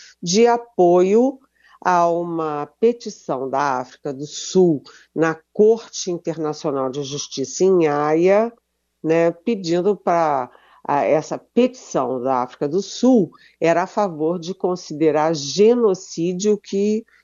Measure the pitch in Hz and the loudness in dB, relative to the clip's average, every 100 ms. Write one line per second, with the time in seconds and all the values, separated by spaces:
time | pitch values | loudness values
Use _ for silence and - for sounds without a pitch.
0 | - _ 175 190 233 233 - - 175 175 | -20 _ -2 2 4 2 -2 2 4 4
1 | 185 214 254 269 _ _ _ _ - 180 | 4 4 2 -2 _ _ _ _ 0 2
2 | 170 170 175 165 160 147 147 _ 226 240 | 2 0 -4 -4 -4 -6 -8 _ 0 0
3 | - 196 - 135 131 135 143 127 127 - | -8 -14 -8 -6 -4 -2 -2 -2 -6 -12
4 | 147 135 147 - - 185 180 143 - - | -12 -10 -12 -12 -2 2 4 2 -4 -20
5 | _ - 160 156 _ - 214 226 - - | _ -2 -2 -2 _ 2 4 2 -2 -10
6 | - 175 - 160 156 151 160 139 131 131 | -8 -8 -8 -6 -6 -6 -4 -4 -4 -6
7 | 135 143 - - 131 - 185 185 160 143 | -8 -10 -10 -8 -8 0 2 4 2 2
8 | 147 160 180 202 226 233 _ _ _ _ | 0 2 4 4 2 -6 _ _ _ _
9 | 156 165 170 165 - 220 175 180 180 202 | -2 2 2 0 -4 -4 -2 0 0 -2
10 | - 170 160 143 123 _ _ _ - 143 | 0 0 0 -2 -4 _ _ _ -4 -2
11 | 104 156 151 143 - - 247 254 - 160 | 2 0 -2 -10 -4 0 0 -2 -6 -4
12 | 127 127 123 131 127 - 147 170 196 - | -4 -4 -2 -2 -2 -6 -4 -4 -6 0
13 | 240 254 165 - _ _ 160 170 185 - | 2 4 2 -4 _ _ 0 0 -2 -2
14 | 208 156 156 180 165 190 190 180 - 151 | -4 -2 -4 -4 -8 -6 -4 -4 -8 0
15 | 156 147 156 165 139 143 208 247 226 185 | 0 2 0 -2 -4 2 4 4 2 0
16 | - - 170 180 208 202 - 196 202 214 | -6 -6 -4 -2 0 -2 -2 -2 0 -2
17 | - _ | -6 _